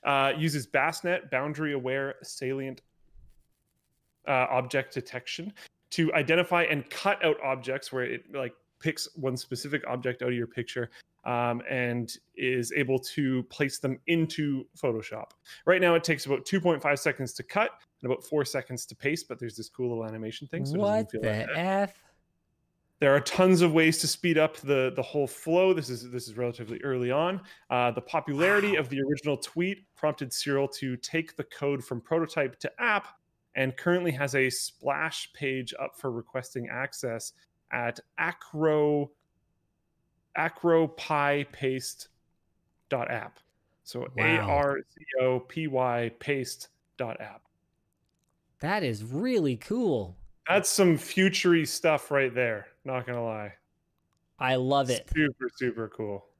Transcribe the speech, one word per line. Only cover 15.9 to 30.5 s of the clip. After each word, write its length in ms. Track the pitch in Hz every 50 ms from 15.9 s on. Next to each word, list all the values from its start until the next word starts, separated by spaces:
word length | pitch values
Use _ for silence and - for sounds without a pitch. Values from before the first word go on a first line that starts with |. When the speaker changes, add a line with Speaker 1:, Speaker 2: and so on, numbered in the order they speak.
| 170
Speaker 1:
it 80 | 170 165
takes 200 | - 160 139 -
about 200 | 135 139 131 131
two 160 | - - 196
point 200 | 160 180 165 143
five 160 | - 151 143 139
seconds 340 | - 156 143 - 135 120 -
to 100 | - 131
cut 280 | _ - 196 220 - - - _ _ _ _
and 80 | - 123
about 140 | 127 - -
four 220 | - - 151 143
seconds 400 | 131 - 139 123 - 127 120 -
to 100 | - -
paste, 320 | _ - 139 151 156 - _
but 100 | 127 113
there's 200 | 123 117 107 -
this 100 | 110 -
cool 220 | _ - 127 123
little 160 | 120 113 113
animation 420 | 110 110 110 110 110 117 - - 139
thing, 160 | - 165 135
so 100 | 135 147
it 20 | 180
doesn't 20 | 208 202 208 220
Speaker 2:
What 140 | 220 -
Speaker 1:
feel 80 | - 110
Speaker 2:
the 60 | 110 113
Speaker 1:
like 200 | 107 107 113 -
that. 100 | 135 156
Speaker 2:
F? 360 | 175 185 190 196 202 190 - _ _ _ _ _ _ _ _ _ _ _ _ _ _ _ _ _ _ _ _ _
Speaker 1:
There 140 | - 139 135
are 40 | 143
tons 420 | - - - - 185 185 190 170
of 120 | 175 175 156
ways 260 | 165 160 160 160 160
to 80 | - 151
speed 320 | - - - 175 165 156
up 180 | 156 156 156 -
the, 340 | - 139 143 135 131 131 -
the 80 | - 127
whole 240 | - - 151 143 127
flow. 440 | - - - 160 165 175 185 190
This 160 | 185 180 147 123
is, 220 | 127 113 117 123
this 180 | 120 123 117 -
is 80 | 104
relatively 460 | 113 123 120 120 - 120 104 117 -
early 300 | - 143 131 127 123 123
on. 300 | 127 143 160 175 190 190 - - - - _ _
Uh, 220 | 127 123 123 123
the 100 | 117 123
popularity 720 | 120 - - 165 - - 143 139 165 185 202 208 202 208 196
Speaker 2:
Wow. 60 | 165
Speaker 1:
of 100 | 147 123
the 100 | 135 135
original 360 | 139 135 147 139 - 147 143 135
tweet 480 | - - - 160 175 190 202 - _ _ _
prompted 380 | _ - 151 147 - 143 127 -
Cyril 340 | - - 147